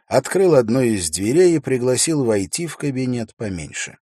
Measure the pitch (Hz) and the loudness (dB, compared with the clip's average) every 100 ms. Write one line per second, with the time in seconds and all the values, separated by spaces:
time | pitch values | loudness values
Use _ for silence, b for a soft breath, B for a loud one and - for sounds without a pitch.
0 | - 113 - 180 190 151 110 123 123 107 | -2 0 0 2 4 4 4 2 2 0
1 | 82 85 101 143 180 160 135 131 123 127 | -2 -4 0 4 4 4 0 -2 0 0
2 | - 156 123 104 95 - 165 - 147 131 | 0 0 2 0 -2 -6 -8 -6 -6 -4
3 | 127 123 110 - 110 90 73 - - - | -2 -4 -6 -8 -8 -8 -10 -10 -12 -14